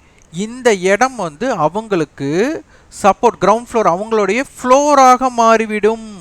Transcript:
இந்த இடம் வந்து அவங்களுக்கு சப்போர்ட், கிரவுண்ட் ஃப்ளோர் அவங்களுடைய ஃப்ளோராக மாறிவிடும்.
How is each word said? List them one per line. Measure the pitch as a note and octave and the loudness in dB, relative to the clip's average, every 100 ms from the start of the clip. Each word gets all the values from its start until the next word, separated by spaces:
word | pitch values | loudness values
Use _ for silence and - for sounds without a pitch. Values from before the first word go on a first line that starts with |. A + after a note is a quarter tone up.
| _ _ _ | _ _ _
இந்த | D#3+ A3 B3 A#3+ G3+ F3+ | -10 -10 -2 0 0 0
இடம் | G3+ B3+ B3 E3+ | 0 0 -2 -10
வந்து | C#3+ C4 G3 D3+ | -6 -6 -2 -2
அவங்களுக்கு | G3 A3 F#3 D3+ - C#3 D3 C4+ E4 - _ _ - | -2 -4 -4 -4 -6 -4 -2 -2 -4 -12 _ _ -2
சப்போர்ட், | G3+ G3 A#3+ - | 0 2 0 0
கிரவுண்ட் | F#3 A3+ A#3+ | 0 0 -2
ஃப்ளோர் | A#3 F#3+ | -2 0
அவங்களுடைய | F3 A3 A3 F#3+ A#3 C#4 | -2 -2 -2 0 -2 -6
ஃப்ளோராக | - B3+ C4+ D4 C#4 B3+ B3 C4 A#3+ | -8 0 2 4 4 6 4 0 0
மாறிவிடும். | A3+ A3 A3 G#3+ G#3 A3+ A3 G3 | 2 2 0 -2 -2 -2 -10 -18